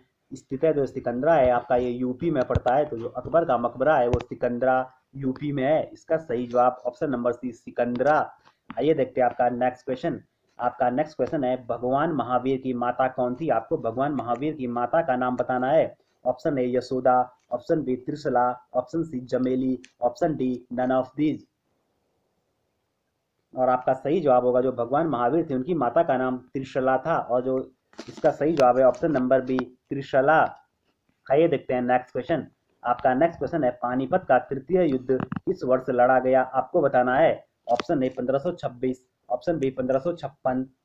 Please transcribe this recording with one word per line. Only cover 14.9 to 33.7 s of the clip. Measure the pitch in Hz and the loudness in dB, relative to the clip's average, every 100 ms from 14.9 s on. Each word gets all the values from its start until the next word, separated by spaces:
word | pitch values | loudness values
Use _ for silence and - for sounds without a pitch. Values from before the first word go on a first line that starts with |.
| 165 | 0
का | 147 127 | 0 0
नाम | 127 - | -2 -2
बताना | 127 127 127 | -2 0 2
है। | 156 123 - _ _ 127 | 2 2 -4 _ _ -4
Option | 127 165 139 | -2 -2 -2
ए | 127 | 0
यशोदा, | 123 123 127 127 127 - _ _ | -2 -2 0 2 2 0 _ _
Option | 123 - 160 | -10 -2 -2
B | 127 127 | -2 -6
त्रिशला, | - 147 143 123 123 123 _ | -6 -6 -2 0 0 -2 _
Option | - - 165 | -6 -4 -6
सी | 165 127 | -6 -8
जमेली, | 123 127 127 131 131 131 - _ | -6 -2 0 0 -2 -4 -8 _
Option | 120 - 170 135 | -4 0 -2 0
डी | 127 120 - | -4 -4 -8
none | 123 127 | -4 0
of | 131 127 - | 0 -2 -2
these। | 151 131 - _ _ _ _ _ _ _ _ _ _ _ _ _ _ _ _ _ _ _ _ | -2 -2 -10 _ _ _ _ _ _ _ _ _ _ _ _ _ _ _ _ _ _ _ _
और | 135 127 | 0 2
आपका | 127 - | 2 0
सही | 127 139 180 | -2 0 0
जवाब | 147 123 123 | 4 4 4
होगा | 123 | 2
जो | 131 | 0
भगवान | 120 120 139 165 | -2 -2 0 0
महावीर | 123 120 160 160 | 0 0 0 0
थे | 127 | -4
उनकी | 131 | -2
माता | 170 120 165 | -2 0 2
का | 165 127 | 2 0
नाम | 127 127 - | 0 -4 -8
त्रिशला | 139 135 139 131 131 | -8 -4 -2 0 0
था, | 160 156 | 0 -2
और | - 123 | 0 -2
जो | 127 131 - _ _ - | 0 -4 -4 _ _ -20
इसका | - - 156 | -18 0 0
सही | - 143 | 2 0
जवाब | 160 127 123 | 4 4 6
है | 131 | 4
option | - 160 | 4 0
number | 135 127 131 | 0 2 2
B | 127 131 | 2 -4
त्रिशला। | 127 _ _ 135 135 139 139 156 123 - _ _ _ _ _ _ - | -4 _ _ -10 0 2 4 4 2 -2 _ _ _ _ _ _ 0
आइए | 139 165 | 2 4
देखते | 135 - | 2 -2
हैं | 127 | -2
next | 123 127 - | 2 0 0
question। | 131 120 160 - _ _ _ | -8 -2 -4 -4 _ _ _
आपका | 120 123 131 | -4 0 2
next | 131 165 165 | 4 2 0
question | 127 165 | -4 0
है | 127 | 0